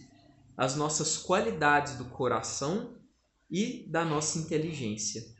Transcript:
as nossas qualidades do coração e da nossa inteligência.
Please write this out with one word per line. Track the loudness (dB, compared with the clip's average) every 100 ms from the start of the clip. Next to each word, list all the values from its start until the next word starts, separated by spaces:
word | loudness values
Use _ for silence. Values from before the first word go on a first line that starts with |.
| -20 -20 -20 -20 -14 -2
as | 0 2
nossas | 0 0 0 -2
qualidades | 2 2 2 4 6 6 4 -6
do |
coração | -10 0 2 2 -2 -2 0 -2 -4 -14 -20 _ _ _ -6
e | -2 -2 -2 -4
da | -2
nossa | 0 0 0 -2
inteligência. | -2 -2 -2 -4 -4 -2 -4 -6 -10